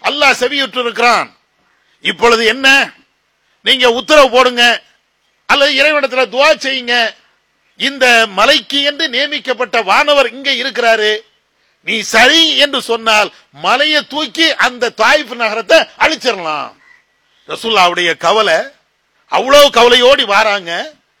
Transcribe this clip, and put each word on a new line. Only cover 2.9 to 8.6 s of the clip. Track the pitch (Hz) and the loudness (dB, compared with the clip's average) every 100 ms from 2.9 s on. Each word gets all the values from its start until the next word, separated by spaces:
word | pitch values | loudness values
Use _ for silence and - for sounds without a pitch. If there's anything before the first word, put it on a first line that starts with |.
| - _ _ _ _ _ _ | -8 _ _ _ _ _ _
நீங்க | 208 262 247 | -4 0 2
உத்தரவு | 240 - 302 262 | 0 2 4 4
போடுங்க | 247 254 240 240 214 - _ _ _ _ _ - | 4 2 2 0 0 -8 _ _ _ _ _ -4
அல்லது | 277 285 | 0 2
இறைவனிடத்துல | 269 302 294 269 254 233 | 2 0 0 -2 -2 -2
துஆ | 247 302 302 | 2 2 2
செய்யுங்க, | 269 262 240 240 220 - _ _ _ _ _ - | -2 -6 -2 -2 -2 -6 _ _ _ _ _ -8
இந்த | 247 277 254 233 220 | -6 0 2 4 2
மலைக்கு | 190 233 294 | 0 2 0